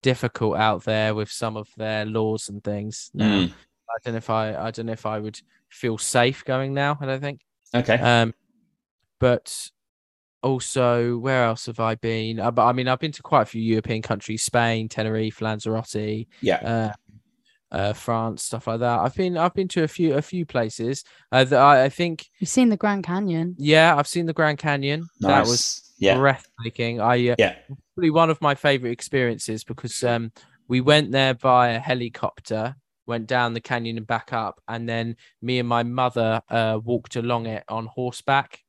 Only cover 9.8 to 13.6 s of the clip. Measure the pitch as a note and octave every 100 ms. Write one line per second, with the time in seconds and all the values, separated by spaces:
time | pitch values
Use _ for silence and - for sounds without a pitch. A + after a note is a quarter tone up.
9.8 | _ _ _ _ _ _ B2+ C3 - C#3
10.8 | B2 A#2+ A#2+ A#2+ B2+ C3 A#2 A2+ - A2+
11.8 | A2+ A2 A2+ A2+ A2 A2+ A#2 A#2 A2+ B2+
12.8 | B2+ B2+ D#3+ - - D3 G#2+ A2+